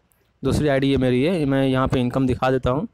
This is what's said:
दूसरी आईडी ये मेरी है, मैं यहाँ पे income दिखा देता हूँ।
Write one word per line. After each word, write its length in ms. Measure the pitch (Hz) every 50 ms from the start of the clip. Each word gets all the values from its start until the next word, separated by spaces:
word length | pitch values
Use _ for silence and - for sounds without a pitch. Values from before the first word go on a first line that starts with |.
| _ _ _ _ _ _ _ - -
दूसरी 260 | 135 127 127 151 151
आईडी 220 | 139 135 135 139
ये 60 | 139
मेरी 260 | 131 127 127 127 123 131
है, 220 | 160 196 170 151
मैं 220 | 135 139 135 135
यहाँ 220 | 135 131 131 131 127
पे 120 | - 135
income 260 | 123 123 127 135 135
दिखा 240 | 127 123 - - 131
देता 200 | 131 131 - 123
हूँ। 180 | 127 143 202 233